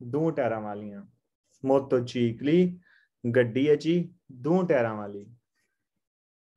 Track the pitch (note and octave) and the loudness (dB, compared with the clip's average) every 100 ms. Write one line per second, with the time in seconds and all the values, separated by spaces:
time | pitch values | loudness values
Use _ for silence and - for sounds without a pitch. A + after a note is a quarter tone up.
0 | B2 C#3 D#3+ D3+ A#2+ A2 G#2+ G#2 G#2 G2+ | -8 -2 -2 0 -2 -2 -6 -10 -12 -14
1 | G2+ _ _ _ _ _ C3+ C3+ C3 C3 | -20 _ _ _ _ _ 2 2 2 0
2 | A#2+ B2 A#2 A2+ C3+ F3 F3+ F3 _ _ | 0 0 0 0 2 4 2 0 _ _
3 | _ _ A#2+ B2 A#2+ A#2 C#3+ D3 D3+ F3 | _ _ -2 2 2 2 2 2 2 0
4 | F3 - _ C3 C#3 F#3 F3 C#3+ A#2 G#2+ | -2 -8 _ -8 0 0 2 2 0 -2
5 | G2+ G2+ G#2 A#2 _ _ _ _ _ _ | -8 -12 -16 -20 _ _ _ _ _ _
6 | _ _ _ _ _ | _ _ _ _ _